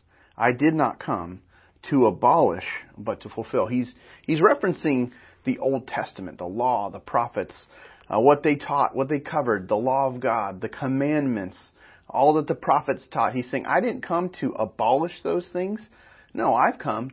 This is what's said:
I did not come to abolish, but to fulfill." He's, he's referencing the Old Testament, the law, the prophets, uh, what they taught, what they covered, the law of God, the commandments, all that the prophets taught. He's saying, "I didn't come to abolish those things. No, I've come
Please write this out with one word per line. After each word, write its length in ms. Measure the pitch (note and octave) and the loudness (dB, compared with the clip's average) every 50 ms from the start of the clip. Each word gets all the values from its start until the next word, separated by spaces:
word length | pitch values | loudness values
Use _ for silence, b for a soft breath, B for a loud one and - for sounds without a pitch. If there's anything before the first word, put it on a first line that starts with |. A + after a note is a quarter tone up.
| _ b b b b b b - | _ b b b b b b 0
I 140 | A2 B2 B2+ | 2 2 2
did 200 | A#2+ C#3 D#3 D#3+ | 4 2 2 4
not 280 | D#3+ C#3+ A#2 - - | 4 2 0 -2 -4
come 420 | - - C3 G2 E2+ E2+ F#2 F#2+ - b b b b b b b - - | -6 -4 -4 -4 -4 -8 -12 -16 -18 b b b b b b b -6 0
to 160 | D3 C#3 B2 | 2 4 4
abolish, 580 | G#2+ F#2+ F2 - A#2+ D3 E3+ D3 G#2+ E2+ F#2 - - - - - - - | 4 4 4 4 4 6 6 4 2 2 -2 -6 -10 -10 -12 -12 -16 -18
but 260 | - G#2 A2+ G2+ - - | -10 -8 -8 -8 -8 -10
to 60 | G#2+ | -10
fulfill." 380 | - - A2+ - - B2+ F#2+ | -10 -10 -8 -2 0 0 0
He's, 260 | G#2+ B2 B2 B2 B2 - B B B B B B | 0 0 -2 -2 -4 -8 B B B B B B
he's 140 | - E3 D3+ | -2 0 4
referencing 720 | E3 A3+ C#4+ D4 - F#3+ D#3 - - E3 C#3 B2+ B2 B2 B B B B B B _ | 4 4 4 2 0 -2 -2 -2 0 0 0 0 0 -2 B B B B B B _
the 140 | C3+ B2+ - | -4 -4 -2
Old 300 | - C3 C3+ C3 - - | 0 0 0 -2 -4 -6
Testament, 500 | - - - - - - F#2+ F2+ E2 D#2 | -6 -6 -6 -8 -10 -12 -12 -12 -10 -10
the 80 | F2 | -10
law, 440 | F2+ F#2 A2 A#2+ B2+ B2 G#2+ G2+ G2 | -8 -4 -2 -2 0 0 -2 -4 -6
the 100 | - F#2+ | -8 -12
prophets, 640 | - - - B2+ A#2+ A#2+ - - F#2 - - - - B B B B B B B B B | -10 -2 0 0 0 0 -2 -4 -6 -6 -10 -18 -20 B B B B B B B B B
uh, 120 | - G#2 | 0 4
what 240 | A2+ C#3 D3 C#3+ - | 6 6 6 6 4
they 100 | D#3+ D3 | 2 0
taught, 400 | C#3+ - - D3+ C#3+ C3 - - | 0 -2 -4 0 0 0 0 0
what 140 | A#2 C3+ C3+ | -2 -2 -2
they 100 | D3+ C#3+ | -2 -4
covered, 480 | C#3+ - E3 D#3+ C#3 A#2+ A2 G2+ F#2 | -4 -2 -2 -2 2 2 0 0 0
the 80 | F2+ G#2+ | 0 0
law 320 | G#2 A#2+ C3 B2+ C3+ C#3 | 0 2 0 0 2 0
of 140 | C3 B2+ B2 | 0 -2 -2
God, 400 | C3 B2+ A2+ A#2 G#2 G2 F#2+ F#2 | -2 0 0 0 -2 -4 -6 -8
the 80 | - A2 | -10 -10
commandments, 880 | - - D3 C3 C3 C3+ C#3 D3 D3+ D3+ C#3+ C3+ A#2+ G#2 F#2+ F2+ - - - - b b b b b b b - | -8 -6 -4 -2 0 0 0 0 0 0 0 0 -2 -2 -4 -6 -10 -14 -20 -20 b b b b b b b -6
all 260 | - A#2 C3+ D3 D3+ | 0 4 4 4 4
that 120 | D#3 D3+ | 4 2
the 80 | D#3 D#3+ | 0 -4
prophets 500 | - - - C#3+ C#3+ - - C3+ - - - - | -2 0 2 2 2 2 0 -4 -4 -6 -8 -2
taught. 220 | C#3+ A2+ G2 A2+ | -2 0 0 0
He's 160 | B2+ B2 - | -2 -4 -4
saying, 160 | - C3 - | -4 -4 -2
"I 140 | - C#3 E3+ | 0 0 0
didn't 220 | G#3 B3+ F3+ - - | 0 0 -2 -6 -6
come 260 | - F3+ E3+ F3+ F3+ F3+ - | -4 -2 -2 -2 -4 -6 -4
to 120 | - B2+ - | -4 -4 -2
abolish 680 | - A2 G#2+ - - A2+ A2+ B2+ C#3 D#3+ F3 - - - | -2 -4 -4 -2 -2 0 2 2 2 0 -2 -6 -6 -4
those 220 | - E3+ F3 F3 - | -2 -2 -2 -4 -4
things. 320 | - F3+ F#3 G3 G#3 A3 A3 - b b b b b b b b - | -6 -4 -4 -4 -6 -8 -10 -16 b b b b b b b b -8
No, 220 | - A2 - A#2 | -2 0 2 4
I've 240 | A#2 C#3 F#3+ C4+ - | 4 2 2 0 -2
come 320 | - D3+ G#2+ G#2+ A#2+ C3+ | -4 -4 -4 -4 -6 -8